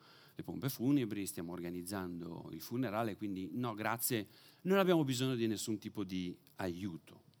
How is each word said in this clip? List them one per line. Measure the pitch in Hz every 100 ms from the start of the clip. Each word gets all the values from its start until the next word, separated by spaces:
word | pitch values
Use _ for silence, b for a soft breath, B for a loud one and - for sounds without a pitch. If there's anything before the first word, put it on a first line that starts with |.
| b b b
le | -
pompe | - 85 120
funebri, | - 123 143 113 101 95
stiamo | - 85
organizzando | 87 87 90 90 101 90 85 85 85 -
il | 80
funerale, | - 123 123 104 117 92
quindi | 104 92 90
no, | 107 123 104
grazie, | 110 117 - 117 101 b b b
non | 175 196
abbiamo | 185 170
bisogno | 139 123 131 123
di | 113
nessun | 101 - 104
tipo | 107 107
di | 95 92 90 - - -
aiuto." | 95 87 98 80 - - - _